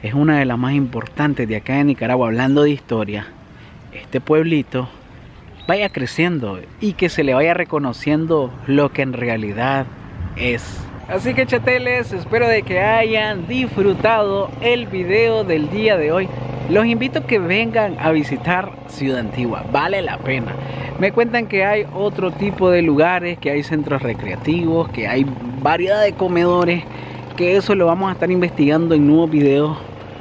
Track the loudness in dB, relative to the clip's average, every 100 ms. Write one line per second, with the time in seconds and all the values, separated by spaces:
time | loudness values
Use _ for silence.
0 | -2 2 4 4 2 0 0 0 0 -4
1 | -8 -2 -2 0 -2 -4 -2 2 2 2
2 | 0 0 2 2 2 4 4 2 -4 -4
3 | -4 -6 -10 -18 -20 -20 -20 -20 -20 -20
4 | -6 -6 2 2 4 0 0 -6 -6 -12
5 | -20 -20 -20 -20 -20 -14 -2 0 0 -2
6 | -6 0 0 0 -4 -8 -12 -6 -4 0
7 | -2 0 2 4 4 2 0 -2 -2 -4
8 | 0 0 2 0 0 -6 0 2 2 0
9 | -4 -2 -4 -2 -4 -2 -2 -2 -4 -10
10 | -16 -10 -10 -4 -4 -4 -6 -12 -12 -14
11 | -6 -4 -2 -2 0 0 2 0 0 -2
12 | -2 -8 -2 0 4 2 2 0 2 2
13 | 2 0 -2 -4 -4 -4 -2 2 2 4
14 | 2 4 2 0 -4 -2 0 0 -2 -6
15 | 0 2 4 2 0 0 0 0 2 2
16 | 2 0 -2 -6 -8 -8 0 2 2 0
17 | -2 -4 0 0 2 0 0 0 0 0
18 | 0 0 0 -4 -2 -2 -4 -12 -16 -6
19 | -2 -2 -4 -4 -4 -4 -2 0 0 -2
20 | -4 -6 -4 -4 -4 -8 -8 -10 -10 -2
21 | 0 2 2 0 0 0 2 0 -2 -2
22 | -2 -2 -4 -2 -4 2 4 4 4 4
23 | 4 2 -2 -4 -2 -2 -2 -4 -2 -2
24 | -2 -6 -6 -6 -2 0 2 0 0 -4
25 | -2 0 0 -2 -8 -2 0 2 2 2
26 | 2 2 0 2 4 4 2 0 -4 -14
27 | -14 -14 -14 -2 2 2 2 4 4 2
28 | 0 -2 0 2 0 2 4 4 4 4
29 | 6 6 4 4 4 4 2 -4 -12 -16
30 | -16 -18